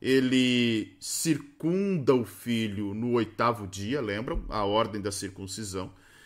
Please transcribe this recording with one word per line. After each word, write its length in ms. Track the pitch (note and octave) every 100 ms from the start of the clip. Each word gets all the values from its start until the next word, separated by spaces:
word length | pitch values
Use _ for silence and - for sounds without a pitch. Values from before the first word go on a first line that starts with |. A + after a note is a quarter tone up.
ele 960 | B2 C3 C3 B2+ B2+ B2 A#2+ A2 - -
circunda 1160 | - - E3 C#3+ - - D#3+ F#3 G3 F3+ B2
o 100 | C3
filho 720 | A2 - B2 A#2 A2 G2 G2+
no 180 | G#2 A#2+
oitavo 540 | A#2+ A2 - A#2 G#2+ F#2+
dia, 340 | F#2+ G2+ C#3+
lembram? 440 | G#2+ G2+ C3+ E3 -
A 160 | G#2+
ordem 360 | G2+ A2 A2+ G#2
da 120 | G2
circuncisão. 840 | G2 F#2+ F#2+ F#2+ A2 G2+ F#2 F#2 - - -